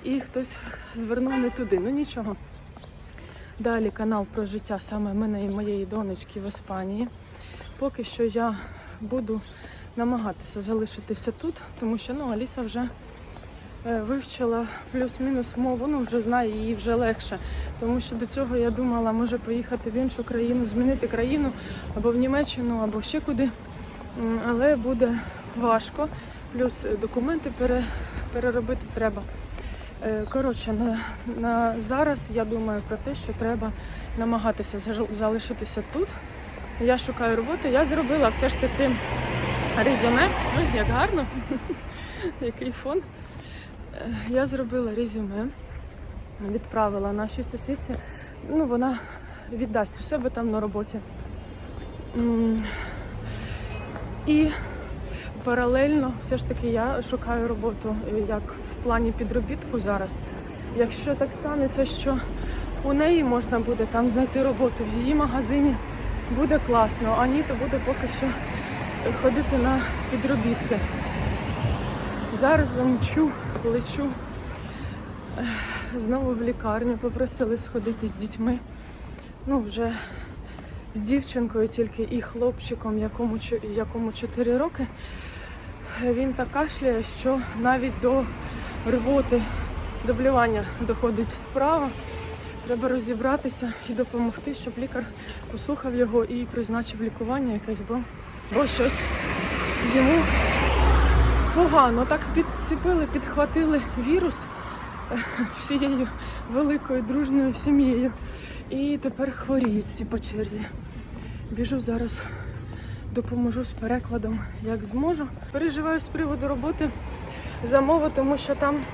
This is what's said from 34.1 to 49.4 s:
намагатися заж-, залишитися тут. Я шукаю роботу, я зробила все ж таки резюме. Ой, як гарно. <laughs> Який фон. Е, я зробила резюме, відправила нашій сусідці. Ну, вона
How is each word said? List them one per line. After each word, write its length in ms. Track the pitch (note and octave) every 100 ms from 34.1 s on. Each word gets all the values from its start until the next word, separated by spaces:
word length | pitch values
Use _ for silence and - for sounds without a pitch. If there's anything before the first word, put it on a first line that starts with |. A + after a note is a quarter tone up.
| A3+
намагатися 600 | A3+ A#3 A3 G#3+ G3+ G3+
заж-, 340 | G3+ G#3+ G#3
залишитися 680 | G#3 G#3+ A3 - A3+ G#3 - G3+
тут. 160 | D4 G4 - - - - - - -
Я 180 | A#3 B3+
шукаю 380 | - B3 A3+ A3+
роботу, 320 | A#3 E4 D4
я 160 | B3+
зробила 440 | D4+ D#4 B3+ D4+ A#3
все 200 | - C4
ж 120 | -
таки 300 | B3+ - C4+ A#3 - - - - - - - -
резюме. 440 | A3 B3 A#3 A#3+ F#4 - - C4
Ой, 60 | E4 A#3
як 100 | A3
гарно. 400 | A#3 G4+ F4+ B3 C4 - C4 - -
<laughs> 560 | - - - - F4+ -
Який 320 | A#3+ - B3+
фон. 260 | A#3 C4 F4
Е, 1160 | - - - - - - - - - - A3+ A3 A3
я 180 | B3+ C4+
зробила 480 | C4 A#3+ B3 A#3
резюме, 520 | G#3+ A#3 G#3+ G3+ G3 B3 - - - - - - - - - G3+
відправила 640 | G#3+ A3 A3+ G#3+ G3+ G3+
нашій 320 | G#3 G#3+ -
сусідці. 500 | A#3+ A#3+ - C#4 - A#3+ - - - - -
Ну, 180 | D#4 C#4+
вона 320 | A#3+ C4 A#3+ - - - -